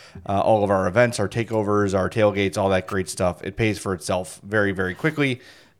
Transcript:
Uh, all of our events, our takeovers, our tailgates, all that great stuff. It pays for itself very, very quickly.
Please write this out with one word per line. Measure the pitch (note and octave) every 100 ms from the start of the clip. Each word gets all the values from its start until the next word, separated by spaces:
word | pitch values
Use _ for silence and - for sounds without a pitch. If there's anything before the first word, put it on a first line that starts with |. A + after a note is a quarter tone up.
| - F#2 -
Uh, | G2
all | - A2
of | G2+
our | G2 F#2
events, | G2 A#2+ A2
our | G2
takeovers, | A#2 A2 A2 G#2 G#2 G2+ F#2+
our | F2+
tailgates, | A#2 G#2 G2 G2 G#2+
all | G2
that | F#2+ -
great | G2+ F#2
stuff. | - F2+ F2
It | F#2 G2
pays | A2+ G2+
for | G#2
itself | F#2 - F#2 F#2 -
very, | G2+ G#2+ G2+
very | F#2 F#2 F2+
quickly. | D#3 D3+ C#3 B2+ - - - _